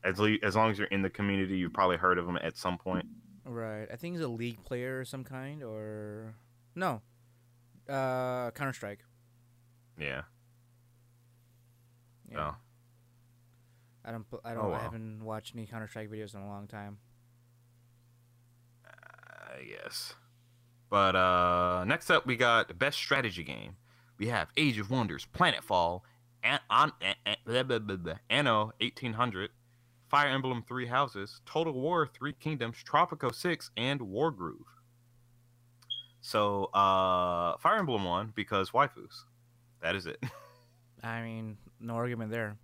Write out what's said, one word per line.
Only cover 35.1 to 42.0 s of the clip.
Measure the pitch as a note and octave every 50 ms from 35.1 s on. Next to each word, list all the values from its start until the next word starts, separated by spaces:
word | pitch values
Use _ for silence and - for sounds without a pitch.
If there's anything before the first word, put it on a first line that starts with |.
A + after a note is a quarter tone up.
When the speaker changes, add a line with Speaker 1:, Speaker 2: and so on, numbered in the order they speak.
| _ _ _ _ _ _ _ _ _ _ _ _ _ _ - _ - - - _ _ _
Speaker 1:
So, | - - - A2 G#2 G#2 G2+ G2+ G2 - -
uh, | G2 G2 G2 F#2+ F#2+ F#2+ F#2 F#2 F2+ F2+ F2+ F2 E2+ F2 E2+ E2+
Fire | - - E3 G#3
Emblem | A3 F#3+ D3 A#2+ G#2 G2
won | F2+ F2 F#2 G#2+ A2 G#2+
because | - G2 - G#2+ G2 F#2+ -
waifus. | - B2 C#3+ C3+ - - - - - - - _ _ _ _ _ _ _ _ _ _ _
That | D#2+ E2 F2+
is | G2 F2
it. | E2 - - - B2 - - - - - - _
<laughs> | _ _ _ _ _ _ - -
Speaker 2:
I | A#2 A2+ A#2
mean, | A2+ A2+ A2+ A2+ A2 A2 G#2+ - - - _ _
no | A2+ A#2 A#2
argument | A#2